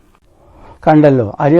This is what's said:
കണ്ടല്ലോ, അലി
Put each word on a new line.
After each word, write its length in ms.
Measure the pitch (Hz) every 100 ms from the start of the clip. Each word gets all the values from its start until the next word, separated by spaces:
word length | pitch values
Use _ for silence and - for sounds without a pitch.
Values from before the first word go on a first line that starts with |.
| _ _ _ _ _ _ - - 175
കണ്ടല്ലോ, 400 | 156 151 131 104 -
അലി 180 | 147 165